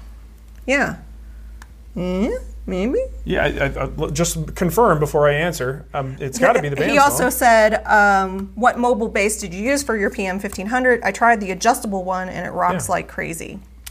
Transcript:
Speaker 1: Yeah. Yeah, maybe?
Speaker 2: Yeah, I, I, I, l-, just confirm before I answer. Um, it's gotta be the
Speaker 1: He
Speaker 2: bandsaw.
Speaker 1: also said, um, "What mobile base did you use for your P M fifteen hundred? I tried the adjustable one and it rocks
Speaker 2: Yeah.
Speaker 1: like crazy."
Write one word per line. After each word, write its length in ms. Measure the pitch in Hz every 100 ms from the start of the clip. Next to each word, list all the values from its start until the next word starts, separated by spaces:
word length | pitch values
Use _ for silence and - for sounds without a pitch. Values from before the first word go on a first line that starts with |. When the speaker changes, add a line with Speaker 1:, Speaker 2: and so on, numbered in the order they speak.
| - - - - - - -
Speaker 1:
Yeah. 300 | 277 208 - - - - - - - - - -
Yeah, 360 | - 180 185 247 508 - - -
maybe? 320 | 185 214 403 523 -
Speaker 2:
Yeah, 200 | - 185
I, 20 | 147
I, 200 | - 139 131
I, 60 | 135 139
l-, 120 | 156
just 440 | 143 165 160 151 -
confirm 420 | 180 220 233 151
before 300 | 147 151 147
I 60 |
answer. 500 | 147 175 170 127 143 -
Um, 220 | 143 135 135
it's 200 | 139 226
gotta 220 | - -
be 80 | 147
the 80 | 139
Speaker 1:
He 200 | 196 285
Speaker 2:
bandsaw. 40 |
Speaker 1:
also 280 | 285 277 254
said, 540 | - 247 226 214 214 -
um, 640 | 214 202 196 190 190 196 -
"What 220 | 240 -
mobile 300 | 240 226 220
base 320 | 220 202 208
did 140 | 196
you 80 | 180
use 200 | 226 285
for 140 | 277 220
your 140 | 202
P 160 | 208 190
M 120 | 190
fifteen 260 | 196 - 190
hundred? 360 | 247 254 233
I 80 | 196
tried 280 | 202 233 226
the 100 | 190
adjustable 500 | 180 226 269 220 196
one 240 | 180 185 185
and 180 | 175 175
it 40 |
rocks 380 | 175 180 180 -
Speaker 2:
Yeah. 40 |
Speaker 1:
like 160 | 170 170
crazy." 520 | - 147 165 - 196 - - -